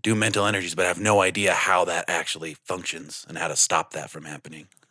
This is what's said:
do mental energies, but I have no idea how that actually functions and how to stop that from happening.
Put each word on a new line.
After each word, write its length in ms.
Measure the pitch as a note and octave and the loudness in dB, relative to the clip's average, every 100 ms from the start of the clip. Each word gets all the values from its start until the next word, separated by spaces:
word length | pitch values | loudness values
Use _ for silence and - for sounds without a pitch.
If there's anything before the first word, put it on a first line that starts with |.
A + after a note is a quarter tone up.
do 120 | A2 G#2+ | 0 2
mental 300 | A2 G#2 G2+ | 2 2 2
energies, 280 | G2+ F2+ E2 | 0 -2 0
but 80 | |
I 40 | F2+ | 0
have 120 | F2 | 2
no 200 | G#2+ G#2 | 4 4
idea 300 | F#2 G2+ F#2+ | 4 2 2
how 300 | E2 G2 F2+ | 2 4 4
that 200 | F2 E2+ - | 4 0 -2
actually 460 | E2 - D#2 D#2+ | -2 -2 -6 -8
functions 680 | D2+ - F2+ E2+ E2+ D2+ - - | -8 -6 -6 -6 -10 -12 -14 -12
and 80 | E2 | -6
how 100 | E2 | -2
to 80 | - | 0
stop 360 | - E2 - | 2 2 -2
that 180 | - C2 | -8 -12
from 140 | D2+ | -14
happening. 440 | D2+ C#2+ - D#2 D2 _ _ | -14 -16 -16 -18 -20 _ _